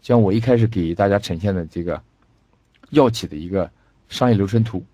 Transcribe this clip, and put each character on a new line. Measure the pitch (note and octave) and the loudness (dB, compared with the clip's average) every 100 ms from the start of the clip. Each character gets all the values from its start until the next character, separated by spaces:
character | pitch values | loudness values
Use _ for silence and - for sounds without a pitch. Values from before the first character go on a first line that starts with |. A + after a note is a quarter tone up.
像 | - A#2+ | 2 2
我 | G2+ | 4
一 | G#2+ | 2
开 | A#2 A#2+ | 2 2
始 | A2+ | 2
给 | F#2+ E2 E2+ | 0 -4 0
大 | G2+ | 2
家 | G2+ | 0
呈 | - E2+ | -2 -4
现 | G2+ | -2
的 | F#2 D#2+ | -4 -6
这 | F2+ | -8
个 | E2+ D#2 _ _ _ _ _ _ _ _ _ | -8 -8 _ _ _ _ _ _ _ _ _
药 | D3 B2+ | 2 2
企 | A2+ F2 | 0 -10
的 | D2+ | -12
一 | E2+ | -6
个 | F#2+ E2 _ _ _ _ | -4 -4 _ _ _ _
商 | - B2 | -2 2
业 | G#2 | 2
流 | G2 | 2
程 | A2+ | 0
图。 | A2+ F#2 - | -2 -6 -12